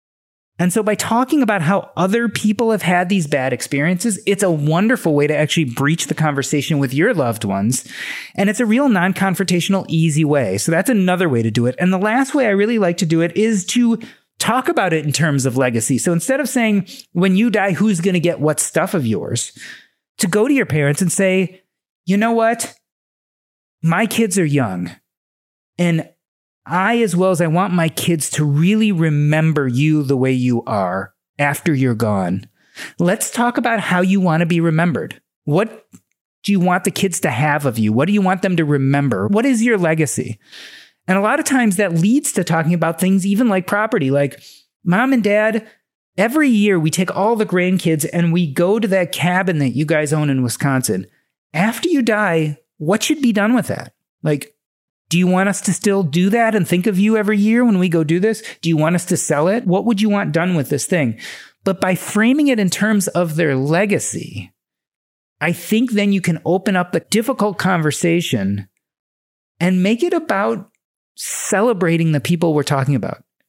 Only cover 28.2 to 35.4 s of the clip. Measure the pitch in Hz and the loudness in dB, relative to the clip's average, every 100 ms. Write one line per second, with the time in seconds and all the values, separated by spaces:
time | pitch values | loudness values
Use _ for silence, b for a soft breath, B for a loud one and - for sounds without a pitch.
28.2 | - - 151 143 175 214 220 175 160 147 | -2 -2 0 2 2 2 2 2 0 2
29.2 | 147 156 160 151 135 123 156 151 135 135 | 2 2 2 0 0 2 2 2 0 0
30.2 | 131 131 123 117 - 107 92 95 101 _ | 2 0 0 0 -2 -2 -2 -4 -8 _
31.2 | _ - 143 143 - 139 131 113 117 101 | _ -4 -2 -2 -2 0 0 0 0 0
32.2 | 90 98 - B B B B B 175 208 | -2 -4 -8 B B B B B 0 0
33.2 | - - 240 240 233 226 - 180 185 196 | -4 -2 -2 0 -2 -2 0 0 2 2
34.2 | 185 160 170 170 165 160 175 117 78 - | 2 0 0 0 2 2 0 -2 -6 -14
35.2 | _ _ | _ _